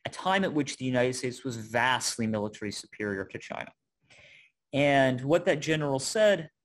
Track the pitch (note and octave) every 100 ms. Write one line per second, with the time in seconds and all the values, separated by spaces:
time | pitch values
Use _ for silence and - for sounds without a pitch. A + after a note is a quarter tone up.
0 | - - F#3 F#3+ F#3 D3+ C#3 - C3 B2+
1 | B2 B2+ B2+ B2 C3+ A2+ A2 A#2 B2 B2
2 | - - A2+ G#2+ G#2 - G#2 - - -
3 | G#2 G2 G2+ A2+ - - - _ _ _
4 | _ - - - _ _ _ C3+ C#3+ C#3
5 | C3 B2 C3+ E3+ F3+ D3+ C#3+ D#3 D3 C3+
6 | - A3 G#3+ F#3+ D#3 _